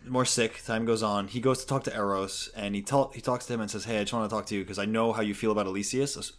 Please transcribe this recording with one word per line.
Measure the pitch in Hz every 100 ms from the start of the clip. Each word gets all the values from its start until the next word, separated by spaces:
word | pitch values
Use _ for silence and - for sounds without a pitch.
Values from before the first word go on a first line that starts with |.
| -
more | 127 123
sick, | - 110 -
time | - 113
goes | 113 113
on, | 107 101 98
he | 120
goes | 131 127
to | -
talk | 135
to | -
Eros, | 113 101 98 98 - -
and | - 101
he | 101
tal-, | 98 139 131
he | -
talks | 123 123 -
to |
him | 120
and | 104
says, | 104 104
"Hey, | 110
I |
just | 101
wanna | 120 107
talk | 110 -
to |
you | 101
'cause | 95 98
I |
know | 101 110 117
how | 110
you | 107
feel | 101 110
about | 107 98
Elysius," | 98 101 127 139 - -